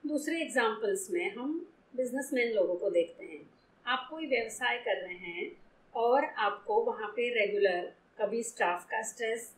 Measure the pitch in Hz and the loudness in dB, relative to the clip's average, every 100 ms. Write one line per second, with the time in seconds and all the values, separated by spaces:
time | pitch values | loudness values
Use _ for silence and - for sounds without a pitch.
0 | 294 302 - 330 311 262 247 - 214 190 | -2 -2 0 -2 0 2 2 2 0 0
1 | - 175 190 226 262 320 349 - _ 247 | -2 -2 -2 -4 -4 -4 -6 -18 _ -4
2 | 254 254 277 269 233 214 175 175 196 170 | -2 -2 -2 0 2 4 2 2 2 2
3 | 170 - 175 156 - _ _ _ - 254 | 2 -2 -16 -16 -18 _ _ _ -2 -2
4 | - 311 311 247 220 - 247 240 240 185 | -2 -8 -2 0 0 -2 -2 -2 0 -2
5 | 180 180 180 170 202 - - _ _ 247 | -2 -10 -10 -8 -8 -10 -20 _ _ 0
6 | 233 262 302 - 214 202 - 214 233 220 | 4 4 4 0 0 0 0 2 2 0
7 | 214 247 240 233 196 202 196 175 175 - | -4 -2 0 2 2 4 4 4 -2 -10
8 | _ - 202 226 233 - 190 233 - 220 | _ -2 0 0 -4 0 0 0 -2 -4
9 | 220 - 226 226 - | -4 -4 -4 -4 -6